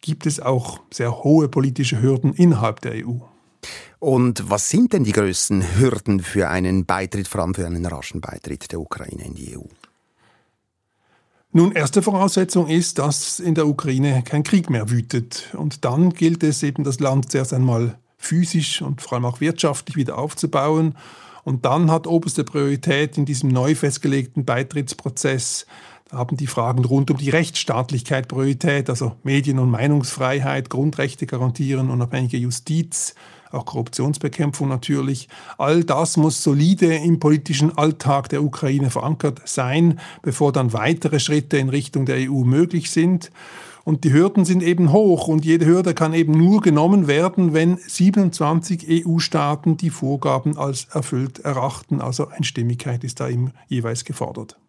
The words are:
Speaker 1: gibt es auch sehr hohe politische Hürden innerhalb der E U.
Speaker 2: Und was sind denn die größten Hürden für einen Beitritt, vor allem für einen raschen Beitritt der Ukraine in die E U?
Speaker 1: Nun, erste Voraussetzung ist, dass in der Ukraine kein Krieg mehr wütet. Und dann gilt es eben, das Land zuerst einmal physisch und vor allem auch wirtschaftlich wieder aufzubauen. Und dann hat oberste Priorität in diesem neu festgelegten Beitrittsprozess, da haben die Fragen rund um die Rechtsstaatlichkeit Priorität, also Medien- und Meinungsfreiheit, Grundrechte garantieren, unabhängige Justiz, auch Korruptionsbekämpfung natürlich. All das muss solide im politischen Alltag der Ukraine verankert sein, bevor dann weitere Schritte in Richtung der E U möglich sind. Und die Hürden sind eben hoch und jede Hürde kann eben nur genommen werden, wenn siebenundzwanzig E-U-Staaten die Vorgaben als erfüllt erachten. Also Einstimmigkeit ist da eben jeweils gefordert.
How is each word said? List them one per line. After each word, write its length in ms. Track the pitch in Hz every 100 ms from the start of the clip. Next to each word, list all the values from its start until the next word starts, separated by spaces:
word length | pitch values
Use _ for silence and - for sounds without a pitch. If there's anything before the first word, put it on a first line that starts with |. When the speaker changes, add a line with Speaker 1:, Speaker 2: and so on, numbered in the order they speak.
Speaker 1:
gibt 240 | - 151 160
es 160 | 143
auch 400 | 127 131 123 - _
sehr 320 | - 120 120
hohe 240 | 143 156 147
politische 540 | 135 135 127 127 120
Hürden 320 | 123 135 139
innerhalb 480 | - 175 131 113 107
der 140 | 123 113
E 100 | -
U. 160 | 120 120 _ _ _ - - - _
Speaker 2:
Und 500 | 147 131 123 113 98
was 180 | 104 -
sind 240 | 175 240
denn 140 | 196 117
die 80 |
größten 680 | 104 101 92 - 101 90 92
Hürden 400 | 127 110 - 98
für 300 | 87 101 85
einen 360 | 90 92 95 87
Beitritt, 440 | 90 95 101 95
vor 120 | 98
allem 120 | 85
für 120 | 95 87
einen 200 | 85 87
raschen 340 | 80 - 92
Beitritt 520 | - - - 71 -
der 80 | 85
Ukraine 420 | 78 - 71 71
in 100 | 71
die 200 | 73 67
E 40 | -
U? 120 | - _ - _ _ _ _ _ _ _ _ _ _ _ _ _ _ _ _
Speaker 1:
Nun, 180 | 160 180
erste 300 | 202 139 202
Voraussetzung 680 | 196 196 196 196 185 180 160
ist, 320 | 160 170 -
dass 400 | 143 143 - -
in 160 | 180 160
der 120 | 151
Ukraine 560 | 147 147 131 143 131 120
kein 180 | 147
Krieg 260 | 147 208 165
mehr 200 | 120 107
wütet. 600 | 120 113 127 120 - -
Und 320 | - 156 - 131
dann 240 | 131 180
gilt 340 | 175 165 165
es 200 | 156 147
eben, 200 | 147 143
das 160 | 143 123
Land 320 | 143 135 127
zuerst 220 | 139 131
einmal 440 | 131 127 117 117 - _ _
physisch 640 | - 165 175 170 143 -
und 200 | 143 139
vor 120 | -
allem 120 | 123 120
auch 140 | 120
wirtschaftlich 560 | 151 165 160 135 - 156
wieder 220 | 127 -
aufzubauen. 800 | 147 - - 147 143 156 160 - - - - -
Und 220 | - 131 127
dann 240 | 143 170
hat 160 | 165 165
oberste 380 | 165 165 143
Priorität 760 | 143 151 139 139 156 139 147 -
in 80 | 139
diesem 240 | 135 139
neu 240 | 127 131
festgelegten 720 | 156 143 131 147 139 131 - 127
Beitrittsprozess, 1200 | 123 131 147 131 - 139 123 139 131 123 - - - - - _
da 80 | 131
haben 200 | 123 131
die 80 | 139
Fragen 400 | - 117 127 123
rund 240 | 135 135
um 80 | 143
die 140 | 139
Rechtsstaatlichkeit 960 | 160 170 - - 117 127 131 - 135 120
Priorität, 640 | 127 135 131 175 143 135
also 220 | 123 123 -
Medien- 340 | - 139 143 131
und 140 | 127
Meinungsfreiheit, 1000 | 113 135 147 120 - 127 139 135 135 127
Grundrechte 560 | 131 143 143 135 - 127
garantieren, 640 | 131 127 120 135 135 131
unabhängige 480 | 123 123 135 127 127
Justiz, 800 | 123 120 - 156 170 - - - - - -
auch 160 | 127 -
Korruptionsbekämpfung 1040 | 135 120 - 135 147 147 - 147 143 139
natürlich. 600 | 131 - 143 135 131 - - - -
All 260 | 139 165
das 320 | 170 139 165 -
muss 280 | 156 -
solide 500 | - 143 156 190 175 160
im 220 | 156 165
politischen 560 | 151 151 - 139 151 165
Alltag 540 | 156 156 127 139 131
der 140 | 143
Ukraine 480 | 147 - 147 139 135
verankert 500 | 123 131 160 147 131 -
sein, 540 | - 127 143 170 165 - -
bevor 300 | - 127 143
dann 220 | 139 123
weitere 460 | 110 110 165 - 151
Schritte 380 | - 151 147 147
in 120 | 135
Richtung 360 | 139 143 143 131
der 140 | 131
E 100 | 131
U 140 | 139
möglich 480 | 123 135 170 175 160
sind. 400 | - 170 180 - - - - - -
Und 200 | - 156
die 100 | 165
Hürden 320 | 135 185 202 175
sind 160 | 180
eben 300 | 175 175 170
hoch 360 | 175 214 170 -
und 160 | 156
jede 220 | 156 165 160
Hürde 300 | 175 185 151
kann 180 | 160
eben 200 | 165 156
nur 280 | 156 175 208
genommen 460 | 190 147 165 202 156
werden, 480 | 143 180 185 180 156
wenn 220 | 165 180
siebenundzwanzig 1120 | - - 185 202 190 - 151 165 165 175 160
E-U-Staaten 880 | 165 170 165 - 160 147 147 165 160
die 140 | 170
Vorgaben 640 | - 135 139 143 131 139 151
als 300 | 139 127 -
erfüllt 480 | - 127 127 135 -
erachten. 600 | 147 135 131 - - 139
Also 280 | 123 127 -
Einstimmigkeit 760 | - 139 - 120 120 143 123
ist 160 | 127 -
da 80 | 131
eben 260 | 120 127 - _
jeweils 380 | 127 117 120 -
gefordert. 540 | 151 - - 113 -